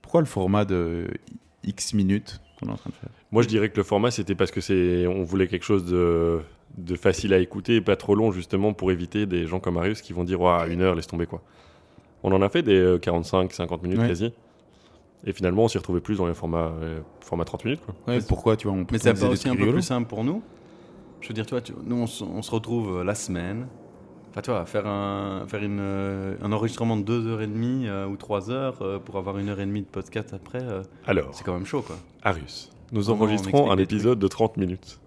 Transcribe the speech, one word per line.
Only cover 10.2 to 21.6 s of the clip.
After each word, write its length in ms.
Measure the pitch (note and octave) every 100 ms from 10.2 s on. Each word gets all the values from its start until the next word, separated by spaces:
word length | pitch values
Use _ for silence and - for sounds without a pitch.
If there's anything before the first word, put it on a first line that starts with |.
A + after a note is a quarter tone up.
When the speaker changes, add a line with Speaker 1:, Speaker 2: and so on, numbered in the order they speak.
Speaker 2:
dire, « 160 | F2 F#2
Ouah, 260 | F2+ E2+ E2+
une 140 | E2+
heure, 140 | F#2 E2+
laisse 120 | -
tomber, 180 | E2+ E2+
quoi. » 160 | E2+ - - - _ _ - _ _
On 80 | G2
en 100 | F#2+
a 60 | G2
fait 140 | E3+
des, 120 | C#3 F#2+
euh, 200 | F2+ F2+
quarante-cinq, 540 | - F2 E2+ F#2+ F#2
cinquante 320 | - F2 E2+
minutes 160 | F2 G#2
Speaker 1:
Ouais. 80 | A#2
Speaker 2:
quasi. 240 | F2 A2+ A#2 _ _ _ _ _ - _ _ -
Et 80 |
finalement, 320 | F#2+ F#2 F#2+ A2+
on 20 |
s'y 100 | F#2+
retrouvait 220 | - F2
plus 180 | - G2+
dans 100 | F2
les 60 |
formats, 380 | E2 E2 E2 E2 D#2+
euh, 180 | D#2+ D#2+ D2+ -
format 240 | - E2+
trente 220 | E2 - A#2
minutes, 160 | D3+ -
quoi. 80 | F#2+ -
Speaker 1:
Ouais, 120 | A#2+
Speaker 3:
Mais 60 | G#2+
Speaker 1:
pourquoi, 300 | A2 A2+ A2
tu 120 | G#2
vois, 80 | F#2+
on 40 |
Speaker 3:
mais 60 | F2+
Speaker 1:
peut 120 | A2+
Speaker 3:
c'est 120 | B2
Speaker 1:
proposer 120 | G2+ G2+
Speaker 3:
pas 20 |
Speaker 1:
des 60 |
Speaker 3:
aussi 140 | B2+ C#3
un 20 |
Speaker 1:
trucs 80 | A2
Speaker 3:
peu 40 | G2+
Speaker 1:
rigolos. 120 | D3+
Speaker 3:
plus 60 | F3
simple 200 | B2 A2+
pour 160 | G#2+
nous ? 180 | A#2+ G3+ - - - - - - - -
Je 80 | -
veux 60 |
dire, 120 | A2 A2
tu 60 |
vois, 100 | G2+